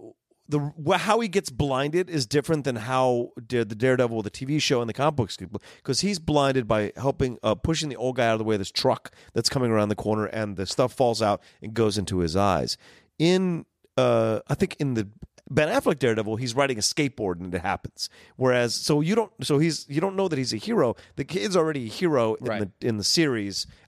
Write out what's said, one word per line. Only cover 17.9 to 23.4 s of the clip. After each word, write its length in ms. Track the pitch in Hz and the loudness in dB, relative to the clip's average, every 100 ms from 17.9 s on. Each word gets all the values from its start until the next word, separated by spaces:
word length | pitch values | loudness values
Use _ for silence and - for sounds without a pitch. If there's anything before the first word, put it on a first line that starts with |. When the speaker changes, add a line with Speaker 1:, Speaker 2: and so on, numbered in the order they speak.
| - - - - - | -12 -12 -12 -20 0
Speaker 1:
Whereas, 380 | 127 123 120 | 2 4 2
so 260 | 107 - 147 | 0 2 2
you 140 | 160 | 4
don't, 160 | 220 214 - | 2 0 -6
so 160 | 131 143 | 0 4
he's, 280 | 165 143 - | 4 0 -4
you 120 | 143 | -2
don't 160 | 196 190 | -2 -2
know 100 | 190 | -2
that 100 | 143 | -2
he's 140 | 120 | -2
a 40 | 110 | -4
hero. 400 | 208 226 123 - - | -2 2 2 0 -10
The 100 | - | -10
kid's 320 | 135 185 208 180 | -6 -4 0 2
already 280 | 160 147 | 2 -2
a 40 | 113 | -6
hero 460 | - 175 139 113 | -2 0 2 2
in 100 | 107 123 | 0 -4
Speaker 2:
Right. 140 | 104 98 - | -4 -6 -4
Speaker 1:
the, 60 | 127 | -2
in 100 | 107 | -2
the 60 | |
series, 600 | 95 - 156 117 | 0 2 2 0